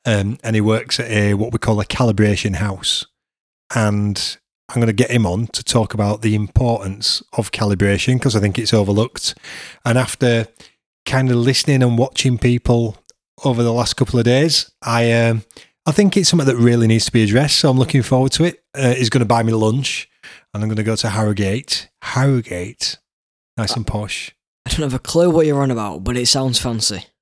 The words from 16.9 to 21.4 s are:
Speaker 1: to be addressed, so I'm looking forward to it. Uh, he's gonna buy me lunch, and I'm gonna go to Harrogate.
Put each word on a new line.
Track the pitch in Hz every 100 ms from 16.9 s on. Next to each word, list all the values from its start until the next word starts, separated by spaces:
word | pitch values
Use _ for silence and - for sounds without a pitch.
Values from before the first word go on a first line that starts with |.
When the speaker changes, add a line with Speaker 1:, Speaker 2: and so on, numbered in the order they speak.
| 113 -
Speaker 1:
to |
be | 117
addressed, | 107 117 147 -
so | 147
I'm | 131
looking | 127 139
forward | 113 127 131
to | - 170
it. | - _ 143
Uh, | 127
he's | 127 117
gonna | 127 110
buy | 117
me | 113
lunch, | 113 110 127 131 - - _ - - _
and | 104
I'm | 110
gonna | 110
go | 107 110
to | 113
Harrogate. | 101 107 101